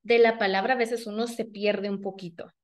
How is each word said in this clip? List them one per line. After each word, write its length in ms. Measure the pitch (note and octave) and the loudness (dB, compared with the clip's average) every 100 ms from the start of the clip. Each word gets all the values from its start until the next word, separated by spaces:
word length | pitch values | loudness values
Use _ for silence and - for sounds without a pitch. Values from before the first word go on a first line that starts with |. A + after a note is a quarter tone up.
de 180 | G#3+ A#3 | 2 6
la 180 | A#3 A3+ | 6 4
palabra, 360 | G3 F#3+ A3+ | 0 2 2
a 40 | B3 | 0
veces 300 | A#3 A#3 A3 | 0 -4 -6
uno 180 | G#3 A#3 | -4 -4
se 180 | - A3 | -4 -8
pierde 440 | G3+ G#3 G3 G3+ | -2 0 0 -2
un 120 | G3 | -4
poquito, 500 | G3 G3 F3 E3+ - _ | -6 -10 -12 -14 -18 _